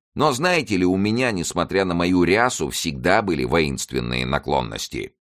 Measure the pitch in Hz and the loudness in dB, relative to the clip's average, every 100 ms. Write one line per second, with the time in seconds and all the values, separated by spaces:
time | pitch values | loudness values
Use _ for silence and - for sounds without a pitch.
0 | _ - 147 123 180 175 107 95 92 95 | _ -2 0 0 0 0 0 0 2 2
1 | 104 117 127 95 78 90 82 95 95 85 | 0 0 0 -2 -4 -4 0 0 0 0
2 | 87 90 87 101 123 - 71 - 82 67 | 2 4 4 4 2 0 -4 -4 -6 -2
3 | 85 104 101 78 62 82 76 65 - 64 | 2 2 2 -2 0 2 2 -2 -4 -4
4 | 60 62 62 71 - 71 58 55 - 58 | -4 -4 -2 -2 0 -2 -2 -8 -8 -8
5 | 50 - _ | -10 -14 _